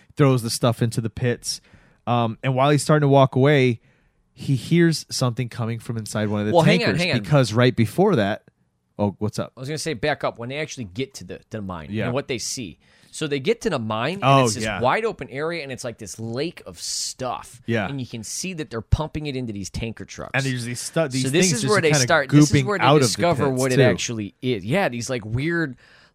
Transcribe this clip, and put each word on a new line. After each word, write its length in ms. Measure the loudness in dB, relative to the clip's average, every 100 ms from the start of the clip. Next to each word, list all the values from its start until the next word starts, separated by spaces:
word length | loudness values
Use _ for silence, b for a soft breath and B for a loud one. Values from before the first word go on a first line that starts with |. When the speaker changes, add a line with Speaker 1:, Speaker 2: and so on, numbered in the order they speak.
| b 2
Speaker 1:
throws 280 | 4 4
the 60 | 0
stuff 320 | 0 0 0
into 200 | -2 -2
the 80 | -6
pits. 500 | -4 -4 -4 -6 -10 b b b b -2
Um, 300 | 0 0 -2
and 140 | -2 2
while 140 | 4
he's 140 | 4
starting 180 | 4 4
to 80 | 6
walk 260 | 6 6 6
away, 460 | 4 6 4 0 _ _ _ _ _ -12
he 200 | -2 -2
hears 500 | 2 4 4 2 -6
something 360 | -2 -2 -2 -8
coming 300 | -6 -6 -6
from 160 | -6 -8
inside 320 | -6 -4 -2
one 140 | 0
of 60 | 2
the 60 |
Speaker 2:
Well, 100 | 4
hang 180 | 6 4
on, 60 | 2
Speaker 1:
tankers 140 | 0
Speaker 2:
hang 80 | 0
on. 80 | -2
Speaker 1:
because 320 | 2 2 4
right 220 | 4 4 4
before 400 | 0 2 2 4
that, 280 | 0 -2 _ _ _ _ _ -4
oh, 180 | -4 -2
what's 180 | -6 -6
up? 160 | -10 -10
Speaker 2:
I 40 |
was 100 | -10
gonna 80 | -8
say 160 | -6
back 300 | -4 -2 -2
up 160 | -4 -6
when 100 | -8
they 80 | -8
actually 280 | -8 -10 -12
get 280 | -6 -8
to 100 | -8
the, 140 | -14 -16
to 60 | _
the 100 | -10
mine 280 | -8 -10 -8
Speaker 1:
Yeah. 140 | -4 -2
Speaker 2:
and 80 | -4
what 120 | -4
they 120 | -8
see. 400 | -6 -8 -10 -14 b b b
So 140 | -10 -4
they 120 | -4
get 220 | -2 -2
to 80 | -2
the 80 | -4
mine, 380 | -4 -4 -4 0
and 80 | 4
Speaker 1:
Oh, 200 | 6 4
Speaker 2:
it's 100 | 0
this 80 |
Speaker 1:
yeah. 180 | -4 0
Speaker 2:
wide 240 | 0 0 -2
open 240 | -6 -12
area, 320 | -8 -6 -6
and 100 | -10
it's 120 | -10
like 160 | -10 -12
this 200 | -14 -12
lake 440 | -8 -6 -6 -8 -18
of 140 | -14
stuff. 840 | -10 -8 -8 -8 -8 -8 -10 -16 -4
Speaker 1:
Yeah. 200 | -2 -2
Speaker 2:
And 140 | -6
you 60 | -8
can 160 | -12
see 300 | -10 -10 -8
that 180 | -10 -10
they're 100 | -8
pumping 460 | -2 -2 -2 -6 -6
it 80 | -6
into 180 | -6
these 160 | -8 -10
tanker 340 | -8 -10 -10
trucks. 280 | -16 -14 -6
Speaker 1:
And 100 | -4
there's 220 | -2 -4 -6
these 140 | -8
stu-, 280 | -6 -4 -2
these 120 | -2
Speaker 2:
So 60 | 0
this 160 | 2 2
Speaker 1:
things 80 | 2
Speaker 2:
is 40 |
Speaker 1:
just 100 | 2
Speaker 2:
where 80 | 2
they 120 | 4
Speaker 1:
kinda 120 | 4
Speaker 2:
start. 260 | 4 2 4
This 200 | 6 6
is 20 |
Speaker 1:
gooping 140 | 4 0
Speaker 2:
where 140 | 2
they 60 | 4
Speaker 1:
out 100 | 6
of 60 |
the 60 | 4
Speaker 2:
discover 420 | 2 0 2 0
Speaker 1:
pits, 80 | 0
Speaker 2:
what 120 | 2
it 40 | 4
Speaker 1:
too. 60 |
Speaker 2:
actually 500 | 4 2 -4 -6 -8 _
is. 240 | -4 -4 -2
Yeah, 240 | -2 -2
these, 220 | -4 -6
like, 120 | -6 -6
weird, 500 | -4 -2 -2 -2 -6 b b b